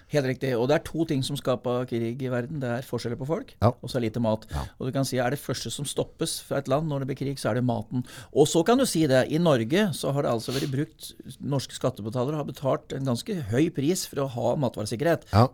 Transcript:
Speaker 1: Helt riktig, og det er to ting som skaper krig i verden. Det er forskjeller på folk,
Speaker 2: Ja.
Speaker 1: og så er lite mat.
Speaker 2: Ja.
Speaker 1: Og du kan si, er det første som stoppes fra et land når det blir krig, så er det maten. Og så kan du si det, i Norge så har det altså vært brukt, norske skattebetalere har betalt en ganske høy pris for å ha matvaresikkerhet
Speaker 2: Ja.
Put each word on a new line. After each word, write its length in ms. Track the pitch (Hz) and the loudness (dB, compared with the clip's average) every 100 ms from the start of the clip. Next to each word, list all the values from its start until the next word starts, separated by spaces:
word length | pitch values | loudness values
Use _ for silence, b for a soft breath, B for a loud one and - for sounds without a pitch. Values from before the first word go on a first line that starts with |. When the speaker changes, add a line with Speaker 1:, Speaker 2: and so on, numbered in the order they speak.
| _ | _
Speaker 1:
Helt 160 | 147 131 | 0 0
riktig, 320 | 127 135 117 | -2 0 2
og 80 | 127 | 2
det 80 | |
er 80 | 160 - | 2 0
to 140 | 156 160 | -2 0
ting 160 | 135 | 0
som 140 | 131 143 | -2 -2
skaper 460 | - 123 123 123 127 | -2 0 0 -2 -2
krig 320 | 117 117 127 | -2 -2 -2
i 80 | 127 | -2
verden. 260 | 123 123 156 | -2 -2 -4
Det 100 | 123 | -4
er 140 | 120 | -4
forskjeller 320 | 131 117 117 120 | -4 -6 -4 -6
på 120 | 135 | -4
folk, 240 | 185 269 - | -4 -6 2
Speaker 2:
Ja. 60 | 214 - | 2 2
Speaker 1:
og 60 | 127 | -4
så 100 | 131 | -2
er 100 | 110 | -2
lite 80 | 120 | 0
mat. 240 | 113 110 - | 0 0 -4
Speaker 2:
Ja. 140 | 73 B - | -6 B -6
Speaker 1:
Og 80 | 127 | -4
du 40 | |
kan 120 | 135 | -2
si, 140 | 135 127 | 0 0
er 120 | 123 | -2
det 80 | 143 | -2
første 320 | - 127 117 | -6 -6 -6
som 140 | - | -6
stoppes 560 | 147 - 135 - 160 - | -4 -4 -4 -4 -6 -6
fra 140 | - 135 | -4 -4
et 80 | 131 | 0
land 220 | 139 160 | 0 0
når 140 | 139 | -2
det 20 | 135 | -4
blir 100 | 135 135 | -4 -6
krig, 100 | 135 | -4
så 120 | 123 | -2
er 100 | 120 | 0
det 40 | |
maten. 380 | 123 113 - 127 B B B | 0 0 -2 -6 B B B
Og 140 | 208 151 | 4 6
så 160 | 170 165 | 6 6
kan 100 | 254 | 4
du 80 | 254 | 4
si 200 | 165 151 | 2 6
det, 240 | 131 - | 4 4
i 80 | 156 | 2
Norge 560 | 170 127 113 175 208 | 4 4 4 2 2
så 180 | - 147 | 0 -2
har 100 | 139 | 0
det 100 | 147 | 0
altså 180 | 117 135 | 0 -2
vært 220 | 131 151 | -2 -2
brukt, 400 | 131 156 - - - - - | -2 -4 -8 -18 -16 -18 -10
norske 380 | 127 139 - - | -4 -4 -4 -4
skattebetalere 560 | 131 - 107 123 127 | -4 -2 -6 -2 -2
har 100 | 156 | -2
betalt 480 | 160 139 135 156 - 139 | -6 -4 -2 -2 -4 -4
en 60 | |
ganske 340 | 135 120 - 185 101 | -2 -2 -4 -6 -2
høy 180 | 120 170 | 2 2
pris 320 | - 139 185 | 2 0 0
for 120 | - 139 135 | -4 -4 -4
å 20 | |
ha 280 | 117 117 143 | 0 0 2
matvaresikkerhet 640 | 123 - 107 113 165 - - | 0 -2 -6 -2 0 0 2
Speaker 2:
Ja. 140 | 101 127 | 4 4